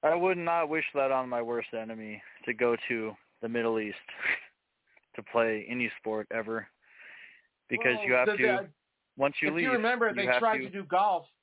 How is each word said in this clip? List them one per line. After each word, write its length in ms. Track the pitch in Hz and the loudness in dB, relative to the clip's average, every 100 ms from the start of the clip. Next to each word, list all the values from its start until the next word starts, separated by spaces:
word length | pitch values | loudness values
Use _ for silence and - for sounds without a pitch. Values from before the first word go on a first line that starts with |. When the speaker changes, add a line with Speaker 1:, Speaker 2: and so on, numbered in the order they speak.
Speaker 1:
I 140 | 147 170 | 4 4
would 240 | 185 175 | 2 2
not 300 | 170 170 156 | 0 0 0
wish 160 | 160 151 143 | -2 -2 0
that 160 | 135 | 2
on 180 | 135 127 | 2 0
my 100 | 123 | -2
worst 280 | 117 120 113 113 | -2 -2 -4 -6
enemy, 400 | 110 113 107 104 - - - | -8 -10 -10 -12 -14 -12 -4
to 80 | 113 | 2
go 200 | 123 117 - | 4 2 0
to 280 | 117 110 104 _ _ | -2 -2 -8 _ _
the 40 | 113 | -4
Middle 320 | 117 117 113 | 0 2 2
East 160 | 107 98 - - - - - | -2 -8 -14 -6 -2 -2 -4
<laughs> 640 | _ _ _ _ _ _ - | _ _ _ _ _ _ -16
to 60 | 107 | -4
play 360 | 117 113 110 104 | 0 2 0 -4
any 220 | 123 117 - | -4 -4 -4
sport 280 | 110 110 104 | -4 -4 -4
ever, 340 | 113 107 113 - _ _ - - - - - _ _ _ | -6 -4 -6 -8 _ _ -20 -20 -20 -20 -20 _ _ _
because 260 | 117 135 123 | 0 2 0
Speaker 2:
Well, 100 | 131 | 2
Speaker 1:
you 60 | |
have 120 | 127 127 | 4 4
Speaker 2:
the, 120 | 208 | 4
Speaker 1:
to, 60 | |
Speaker 2:
the, 240 | 127 127 - _ _ _ _ - | 2 2 -4 _ _ _ _ -2
Speaker 1:
once 180 | 139 - | -2 0
you 100 | 151 | -2
Speaker 2:
if 40 | |
Speaker 1:
leave, 100 | 156 214 | 0 2
Speaker 2:
you 60 | |
remember, 360 | 254 220 247 226 | 2 2 2 0
Speaker 1:
you 60 | 202 | 0
Speaker 2:
they 100 | 196 | 2
Speaker 1:
have 140 | 123 | 4
Speaker 2:
tried 180 | 226 214 | 4 0
Speaker 1:
to 60 | |
Speaker 2:
to 60 | 131 | -4
do 120 | 196 165 | -8 0
golf. 420 | 180 208 180 160 _ | 2 4 2 -4 _